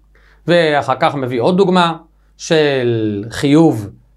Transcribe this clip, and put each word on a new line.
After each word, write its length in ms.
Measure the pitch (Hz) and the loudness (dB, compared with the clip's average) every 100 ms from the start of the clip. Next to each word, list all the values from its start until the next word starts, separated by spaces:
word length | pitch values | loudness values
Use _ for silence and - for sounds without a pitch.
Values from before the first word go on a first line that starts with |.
| _ _ _ _ - | _ _ _ _ 0
ואחר 460 | 170 160 143 - - | 2 2 0 -2 -2
כך 160 | 160 139 | -2 -2
מביא 260 | 123 127 | -4 -2
עוד 160 | 135 185 | 0 2
דוגמה 360 | 180 180 170 165 - _ _ - | 2 2 0 -4 -12 _ _ -14
של 880 | - 160 147 135 120 117 107 101 104 | -2 0 2 0 -2 -2 -2 -6 -8
חיוב 600 | - 143 151 165 110 101 - _ | -4 2 4 4 0 -6 -14 _